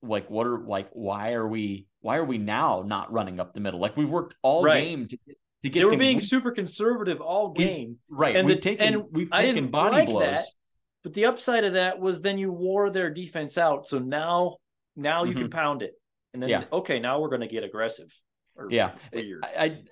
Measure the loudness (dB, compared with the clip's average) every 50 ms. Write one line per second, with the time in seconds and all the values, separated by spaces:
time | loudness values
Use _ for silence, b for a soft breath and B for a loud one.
0 | -6 -4 -4 -4 -4 -4 -2 -2 -2 -2 -2 -4 -6 -4 -6 -6 -6 -8 -12 -8
1 | -6 -6 -4 -4 -4 -4 -2 -2 -2 -2 -2 -4 -4 -4 -6 -8 -12 _ _ _
2 | -6 -4 -2 -2 -2 -2 -2 -2 -2 -2 0 0 2 2 0 0 -2 -4 -4 -4
3 | -4 -4 -2 -4 -2 -4 -4 -6 -6 -6 -6 -6 -6 -4 -2 -2 -2 -2 0 0
4 | -2 0 0 -2 -4 -6 -6 _ 2 2 4 6 6 6 6 4 2 0 -4 -6
5 | -8 -8 -10 -14 _ -20 -20 _ _ _ _ _ -6 0 2 6 6 6 6 6
6 | 6 4 4 4 2 2 2 2 2 0 -2 -4 -6 -6 -4 0 0 0 0 0
7 | -2 -4 -4 -4 -4 -2 0 0 0 0 0 0 0 0 0 -4 -8 -10 -14 -16
8 | _ -8 -2 0 2 4 4 4 6 6 4 4 2 0 0 2 2 2 2 0
9 | -2 -4 -4 -4 -2 0 2 2 4 4 2 0 -2 0 2 2 2 4 6 4
10 | 4 4 4 2 2 2 0 -2 -4 -6 _ _ _ _ _ _ _ _ _ _
11 | -14 -8 -2 2 2 2 2 2 0 2 2 2 2 2 2 2 0 0 0 0
12 | 0 -2 0 0 0 -2 0 0 -2 -4 -2 -2 -2 0 2 2 2 2 2 0
13 | -2 -2 -4 -6 -10 -8 -6 -6 -6 -2 0 2 4 4 2 2 -2 -4 -4 -4
14 | -2 -2 -4 -2 0 2 2 2 2 0 -2 -8 _ _ _ _ _ _ -10 -4
15 | -2 0 0 2 0 0 -2 -2 -4 -4 -2 -2 0 0 0 -2 -6 -8 -10 _
16 | _ _ _ _ _ _ -10 -6 -2 0 0 -2 -2 -2 -4 -4 -2 -2 -2 -2
17 | 0 0 0 0 -2 -2 -2 -4 -4 -4 -6 -6 -8 -6 -4 -4 -4 -4 -4 -8
18 | -14 -20 -20 _ _ _ _ _ _ _ _ -12 -6 0 2 2 2 2 0 B
19 | B B -10 -8 -8 -8 -10 -10 -10 -6 -4 -2 -2 -2 -2 -6 -18 -20